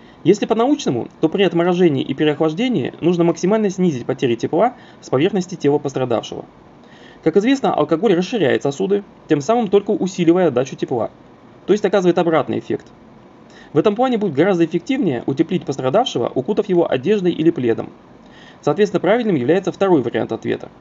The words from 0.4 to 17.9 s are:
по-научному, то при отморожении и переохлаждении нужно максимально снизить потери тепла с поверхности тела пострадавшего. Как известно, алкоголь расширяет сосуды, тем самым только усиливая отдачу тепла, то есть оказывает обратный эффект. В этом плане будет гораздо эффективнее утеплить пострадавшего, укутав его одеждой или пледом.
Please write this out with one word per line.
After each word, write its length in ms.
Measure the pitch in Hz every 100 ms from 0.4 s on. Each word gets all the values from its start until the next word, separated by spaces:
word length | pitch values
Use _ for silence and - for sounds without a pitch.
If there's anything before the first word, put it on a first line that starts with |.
| 233
по-научному, 640 | 220 247 302 - 120 104 -
то 80 | 160
при 140 | 190
отморожении 600 | 185 170 175 180 175 135
и 120 | -
переохлаждении 800 | 143 151 143 160 160 262 202 120 -
нужно 240 | 165 175
максимально 440 | 170 165 185 220 208
снизить 380 | 180 180 127 113
потери 300 | 127 131 117
тепла 380 | 135 160 233 - - -
с 80 | -
поверхности 440 | 131 180 214 180
тела 240 | 165 143 143
пострадавшего. 680 | 143 135 127 110 - - - - - - - - - -
Как 140 | 160 180
известно, 380 | 226 269 190
алкоголь 400 | - 147 160 220
расширяет 480 | 170 185 233 139 113
сосуды, 420 | 139 139 190 202 202 - -
тем 120 | 151
самым 280 | 135 240 208
только 220 | 202 202
усиливая 580 | 202 185 185 160 175 170
отдачу 280 | 120 135 156
тепла, 340 | - 123 107 - - - - - -
то 60 |
есть 100 | 208
оказывает 340 | 196 202 180 175
обратный 400 | 170 156 120 110
эффект. 280 | - 117 - - - - - - - - -
В 60 | 143
этом 180 | 208 208
плане 220 | 262 233
будет 160 | 202
гораздо 300 | 135 185 175
эффективнее 600 | 165 170 - 269 196 120 -
утеплить 380 | 139 - 175
пострадавшего, 640 | - 135 131 180 262 135 117
укутав 360 | - - 214 202
его 200 | 175 160
одеждой 440 | 131 139 214 180
или 180 | - 160
пледом. 400 | 165 120 110 -